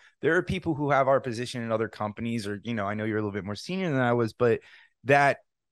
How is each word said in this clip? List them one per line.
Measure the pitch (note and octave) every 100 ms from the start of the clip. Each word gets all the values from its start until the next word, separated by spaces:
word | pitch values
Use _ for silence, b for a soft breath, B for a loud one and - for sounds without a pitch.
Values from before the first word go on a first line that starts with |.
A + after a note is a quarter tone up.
| b b
there | C#3+ F3
are |
people | F3+ F#3 E3
who | D3 C#3+
have | C#3 C3
our | C3+
position | B2+ A2+ B2 B2+
in | A2+
other | A2 A2
companies, | - G#2+ G#2 A#2 A#2 G2+
or, | G#2
you | A2
know, | A#2 G2
I |
know | G#2+
you're | A2 G#2+
a |
little | G#2+
bit | G2+ F#2
more | G#2
senior | - F#3 F3+
than | C3+
I | B2
was, | A#2+ A2+
but | - B2 A2 b b b _
that | A#2 C#3+ C#3+ - _ _ _